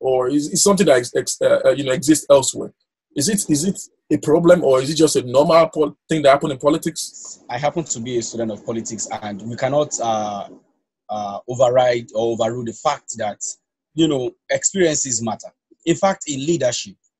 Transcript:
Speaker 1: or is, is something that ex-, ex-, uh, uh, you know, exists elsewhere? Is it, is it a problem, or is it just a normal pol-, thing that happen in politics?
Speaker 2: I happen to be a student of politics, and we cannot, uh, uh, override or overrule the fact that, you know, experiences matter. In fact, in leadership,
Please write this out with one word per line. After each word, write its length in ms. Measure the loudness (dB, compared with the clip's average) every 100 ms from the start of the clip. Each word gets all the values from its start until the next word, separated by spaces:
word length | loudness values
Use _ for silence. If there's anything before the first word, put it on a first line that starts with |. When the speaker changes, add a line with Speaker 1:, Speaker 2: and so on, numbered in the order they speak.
Speaker 1:
or 260 | -2 0 0
is, 240 | -2 -2
is 100 | 2
something 240 | 4 4 4
that 100 | 4
ex-, 180 | 2 -4
ex-, 260 | -4 -2
uh, 200 | 2 2
uh, 60 | 2
you 160 | 2 0
know, 80 |
exists 320 | 0 2 2 4
elsewhere? 440 | 4 4 -4 -10 -14 _ _ _ -4
Is 140 | -2
it, 200 | 0 0
is 140 | 0
it 160 | 0 -4 -8 _ -4
a 60 | -2
problem, 460 | 2 4 6 6
or 180 | 4 2
is 80 | 2
it 60 | 2
just 200 | 2 2
a 60 |
normal 480 | 0 2 4 6 4
pol-, 260 | 2 -2 -4 -4
thing 140 | 2
that 80 | 4
happen 200 | 4 2
in 60 | -2
politics? 840 | 0 0 -2 -8 -10 -14 -20 -20 -12
Speaker 2:
I 80 | -4
happen 260 | -4 -4 -6
to 140 | -6
be 180 | -6 -4
a 40 |
student 300 | -4 -6 -6
of 140 | -8 -8
politics, 420 | -8 -8 -10 -8 -10
and 200 | -10 -10
we 120 | -10 -6
cannot, 420 | -2 0 -2 -2
uh, 480 | -2 -2 -4 -8 -12 -18 _ _ _ _ -10
uh, 300 | -8 -8 -10 -6
override 600 | 2 4 4 2 0 -4 -4
or 180 | -2
overrule 320 | 0 -2 -4 -8
the 80 |
fact 400 | -4 -4 -4 -8 -8
that, 220 | -8 -8 -12 -14 _ _ _
you 140 | -2 0
know, 240 | 0 -4 -8 -6
experiences 720 | -4 -2 0 0 0 -4 -4
matter. 280 | -6 -8 -12 _ _ _ -2
In 100 | 0
fact, 280 | 0 -2 -8
in 120 | -6
leadership, 560 | -2 -2 -2 -4 -8 -16 _ _